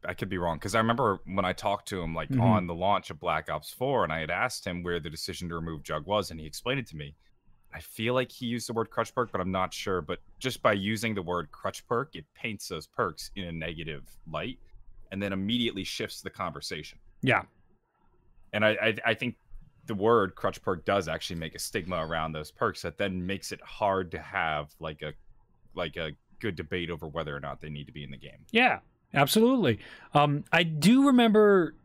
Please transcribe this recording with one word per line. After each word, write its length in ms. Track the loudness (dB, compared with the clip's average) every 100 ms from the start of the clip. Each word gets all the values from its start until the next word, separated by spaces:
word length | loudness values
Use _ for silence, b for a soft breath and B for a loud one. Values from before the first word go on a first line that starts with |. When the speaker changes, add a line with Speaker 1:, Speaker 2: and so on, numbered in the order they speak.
| -6
Speaker 1:
I 80 |
could 140 | -6 -4
be 100 | -2
wrong, 200 | -2 -2
'cause 160 | 0
I 40 | 2
remember 420 | 2 4 2 2 -2
when 180 | -2
I 80 | 0
talked 360 | 0 -2 -4 -4
to 120 | -6
him, 140 | -4
like, 140 | -4 -2
Speaker 2:
Mm-hmm. 120 | 2
Speaker 1:
on 260 | 4 4 2
the 80 |
launch 360 | -2 2 2 0
of 80 | -6
Black 300 | -2 -2 -2
Ops 220 | -6 -8
four, 320 | -6 0 2
and 80 | 2
I 80 | 0
had 100 | -2
asked 360 | -2 -2 -4 -6
him 160 | -6
where 180 | -4 -4
the 100 | -4
decision 380 | -10 -10 -8 -6
to 60 | -6
remove 260 | -6 -8
Jug 240 | -6 -8 -2
was, 240 | -2 -2
and 80 | -10
he 60 | -12
explained 340 | -10 -6 -6
it 60 | -6
to 80 | -12
me. 180 | -14 -16 _ _ _ _ _
I 60 | -18
feel 340 | -16 -4 0
like 160 | 0 -2
he 140 | -6 -4
used 220 | -4 -4
the 40 |
word 160 | -4 -2
crutch 240 | -2 -2
perk, 160 | -2 -2
but 80 | -2
I'm 100 | -2
not 220 | 0 -2
sure. 260 | -4 -2 -2
But 200 | -2 -8 -10 -6
just 240 | -6 0
by 100 | 2
using 420 | 2 0 -2 -2
the 60 | -4
word 280 | -2 -4 -4
crutch 360 | -6 -8 -8 -4
perk, 280 | -4 -4 -12
it 80 | -18
paints 340 | _ -10 -10 -8
those 180 | -10 -10
perks 440 | -4 -4 -4 -12 -10
in 80 |
a 80 | -8
negative 520 | -6 -6 -8 -8 -10 -12 -18 -10
light 280 | -8 -6 -10 -18 -20 -20 -20 -10
and 100 | -6
then 100 | -4
immediately 520 | -2 0 0 0 -2
shifts 380 | -8 -6 -8 -8
the 80 | -14
conversation. 680 | -6 -6 -6 -10 -10 -10 -18 -20 _
Speaker 2:
Yeah. 200 | 2 2 0 _ _ _ _ _ _ _ _ -20 -6
Speaker 1:
And 120 | 2
I, 60 | 4 4
I, 140 | 2 2 0
I 80 |
think 220 | 0 -2 -6 _ -18 -18 _ -8
the 80 |
word 400 | 0 4 4 4 0
crutch 260 | -4 -2
perk 220 | -4 -4 2
does 200 | 0 0
actually 300 | -4 -6 -8
make 180 | -8
a 40 | -8
stigma 380 | -6 -6 -4 -4 -2
around 260 | -2 -2
those 180 | -6 -10
perks 300 | _ -2 -2
that 140 | -8 -4
then 300 | -2 -2 -4
makes 260 | -6 -6
it 80 | -12
hard 500 | -12 -2 0 0 -2
to 60 | -8
have, 540 | -6 -2 0 -2 -4 _
like, 220 | -12 -8
a, 100 | -10 -12 -20 -20 _ _ -14
like, 220 | -6 -6 -4
a 160 | -8 -8 _ -8
good 160 | -6 -6
debate 320 | -6 -4 -4
over 160 | -6 -6
whether 300 | -6 -6 -6
or 40 |
not 200 | -8 -10
they 80 | -10
need 180 | -10 -12
to 60 |
be 120 | -12
in 60 | -14
the 60 | -14
game. 280 | -16 -20 -2
Speaker 2:
Yeah, 260 | 4 4 2 _ _ _
absolutely. 680 | 4 6 8 6 6 4 2 B B B
Um, 300 | 4 4 2 2
I 120 | 2
do 440 | 4 4 6 8 8
remember 680 | 8 8 8 8 8 4 -2